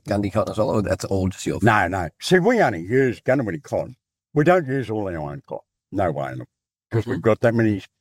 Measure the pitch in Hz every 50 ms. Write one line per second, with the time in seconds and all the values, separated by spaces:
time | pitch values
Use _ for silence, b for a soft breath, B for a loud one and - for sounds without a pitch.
0 | - - 104 101 104 98 - 110 98 95 98 110 104 - - 110 95 78 - -
1 | - - 98 95 95 95 - - - 87 71 76 92 113 107 107 92 85 92 95
2 | 87 80 - _ - - 180 185 170 226 254 220 170 131 104 82 85 92 120 135
3 | 135 127 101 - - - 127 143 123 101 85 78 - - 113 90 69 60 - -
4 | _ _ _ _ _ _ - 147 151 165 180 185 156 127 135 139 120 104 107 107
5 | 104 95 85 80 76 71 71 - - - - - - _ _ _ _ _ - 98
6 | 95 87 73 71 67 65 64 64 60 - _ _ _ _ _ _ _ _ - 113
7 | 104 120 131 - - 117 110 - - 117 113 117 113 110 104 95 - - _ _